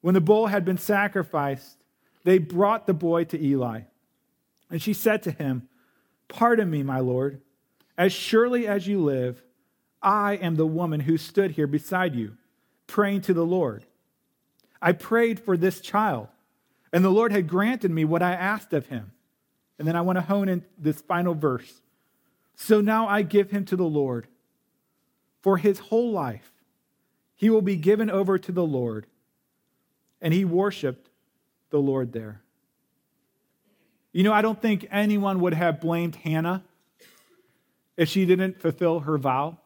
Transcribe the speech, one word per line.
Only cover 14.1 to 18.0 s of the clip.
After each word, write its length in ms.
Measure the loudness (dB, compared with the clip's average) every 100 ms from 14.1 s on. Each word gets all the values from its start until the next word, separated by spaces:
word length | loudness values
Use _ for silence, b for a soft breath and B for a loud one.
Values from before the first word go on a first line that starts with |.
| _ _ _ _ _ b b
I 100 | 0
prayed 480 | 0 0 0 0 -2
for 160 | -2 0
this 240 | 0 -2
child, 480 | -4 -2 0 -4 -8 _ _ _ _ _ _
and 120 | 2
the 60 | 4
Lord 220 | 4 2
had 160 | 0 0
granted 440 | 0 0 0 -2
me 120 | 0